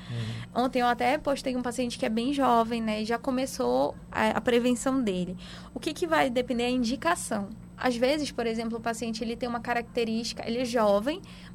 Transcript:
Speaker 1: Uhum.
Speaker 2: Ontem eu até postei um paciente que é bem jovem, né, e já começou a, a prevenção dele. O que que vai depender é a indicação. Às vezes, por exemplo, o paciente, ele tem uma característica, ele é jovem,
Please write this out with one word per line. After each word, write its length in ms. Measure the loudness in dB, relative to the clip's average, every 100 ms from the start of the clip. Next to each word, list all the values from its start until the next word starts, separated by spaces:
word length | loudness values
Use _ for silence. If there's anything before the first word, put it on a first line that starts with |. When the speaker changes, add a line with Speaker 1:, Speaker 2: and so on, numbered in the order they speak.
| -8 -6 -4 -6 -4 0
Speaker 1:
Uhum. 80 | 0
Speaker 2:
Ontem 140 | 2
eu 60 | 2
até 320 | 4 2 2
postei 380 | 0 -2 0 -2
um 60 |
paciente 340 | -2 -2 -2 -2
que 80 | 0
é 40 |
bem 220 | 0 0
jovem, 520 | 2 4 4 4 0
né, 180 | 0 -2
e 40 | 0
já 120 | -2
começou 760 | 0 0 -2 0 2 2 2 -2 -6
a, 160 | 0 2
a 120 | 2
prevenção 640 | 4 4 4 2 2 0
dele. 340 | 2 0 -2 -6 -12 -14 -12
O 60 | -6
que 120 | -6
que 140 | -2 2
vai 240 | 4 4
depender 360 | 2 0 0 2
é 20 |
a 20 |
indicação. 800 | 2 0 0 0 0 0 -4 -6 -10 -16 -2
Às 200 | 0 2
vezes, 360 | 2 2 -2
por 140 | -2 -2
exemplo, 320 | -2 -2 -4
o 40 |
paciente, 420 | -4 -4 -4 -4
ele 120 | -4 -4
tem 140 | -4
uma 100 | -4
característica, 880 | -2 -2 0 0 0 0 -2 -6 -4
ele 120 | -2
é 60 | 0
jovem, 540 | 4 6 6 2 -2 -8 -16 -16